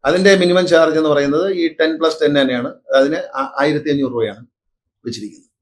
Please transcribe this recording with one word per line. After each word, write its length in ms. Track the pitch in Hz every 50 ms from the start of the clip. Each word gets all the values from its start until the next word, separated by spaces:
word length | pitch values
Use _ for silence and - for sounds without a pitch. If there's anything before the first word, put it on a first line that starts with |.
| -
അതിന്റെ 300 | 139 165 185 190 202 196
മിനിമം 320 | 185 180 175 175 185 180
ചാർജ് 300 | - 170 165 160 160 156
എന്ന് 120 | 160 156 151
പറയുന്നത് 420 | 147 143 143 139 143 156 185 196
ഈ 160 | 190 175 170
ടെൻ 320 | 160 156 - 160 156 160 156
പ്ലസ് 220 | 165 156 156 -
ടെൻ 200 | 156 147 143 143
തന്നെയാണ്. 320 | 135 131 123 123 123 151 - _ _ - 135
അതിന് 200 | 135 135 143 160
ആ, 400 | 180 180 - - 135 135 - - 135
ആയിരത്തി 300 | 143 156 151 151 - 151
അഞ്ഞൂറ് 220 | 143 143 135 123
രൂപയാണ് 340 | 120 117 113 104 98 110 127 _ _ _ _ _ _ _ _ _ _ _ _
വെച്ചിരിക്കുന്നത് 440 | 123 117 117 107 101 - _ _ _ _ _